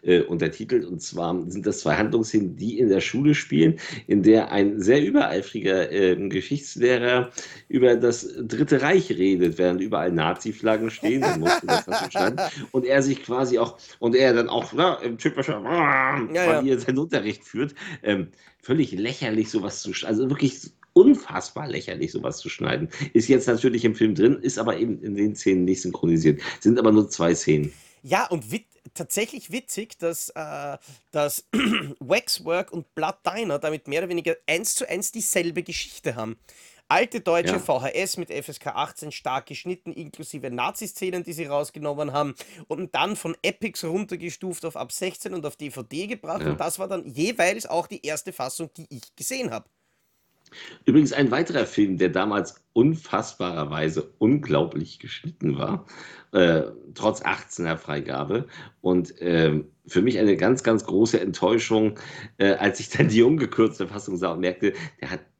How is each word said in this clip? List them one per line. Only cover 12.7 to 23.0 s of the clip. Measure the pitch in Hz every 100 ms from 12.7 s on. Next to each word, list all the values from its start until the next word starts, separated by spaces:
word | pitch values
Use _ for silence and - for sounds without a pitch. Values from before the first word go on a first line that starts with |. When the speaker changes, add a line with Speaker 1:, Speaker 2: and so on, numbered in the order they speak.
Speaker 1:
Und | 135
er | 123 139
sich | 139 135
quasi | - 123 131 120
auch, | 117 - - -
und | 120 127
er | 131
dann | 117 113
auch, | 117 -
ne, | 123 180 143
im | 120 113
typischer, | 156 135 131 104
Speaker 2:
Ja, | 110 170 143 131 131 143 117
ja. | 165 175
Speaker 1:
Manier | 156 135 127
seinen | 120 131
Unterricht | 165 147 104 101
führt. | - 160 147 - 185 156
Ähm, | 107 101 82 _ _ _
völlig | - 156 139
lächerlich, | 92 113 135 127 107 110
sowas | 113 98 -
zu | 101
sch-, | - -
also | 110 131
wirklich | 143 139 - - _ _
unfassbar | 175 226 277 - 185 - - -
lächerlich, | - - - -
sowas | - - -
zu | -
schneiden. | - - - 156 -